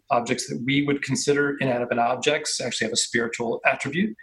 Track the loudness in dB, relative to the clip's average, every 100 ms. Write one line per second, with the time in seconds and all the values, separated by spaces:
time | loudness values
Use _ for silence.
0 | 0 0 2 -2 -2 -4 0 2 2 -2
1 | 0 0 2 2 2 0 0 0 0 2
2 | 2 2 2 2 -2 -4 -4 -2 -2 0
3 | 0 0 -2 -2 -4 0 0 0 -2 0
4 | -2 -2